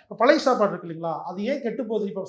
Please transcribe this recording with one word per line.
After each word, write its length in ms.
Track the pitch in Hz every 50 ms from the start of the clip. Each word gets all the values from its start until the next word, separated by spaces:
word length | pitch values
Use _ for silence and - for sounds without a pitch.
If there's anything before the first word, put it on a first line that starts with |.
| _
இப்ப 120 | - 202 -
பழைய 180 | 220 269 320 311 -
சாப்பாடு 260 | 269 240 208 208 196
இருக்கு 160 | 170 175 -
இல்லைங்களா, 260 | 170 160 160 165 165 156 151 156 170
அது 100 | 180 190 208 240
ஏன் 120 | 285 277 -
கெட்டு 180 | 226 - - 247 208
போகுது? 160 | 226 208 208 196
இப்ப 120 | 190 190 185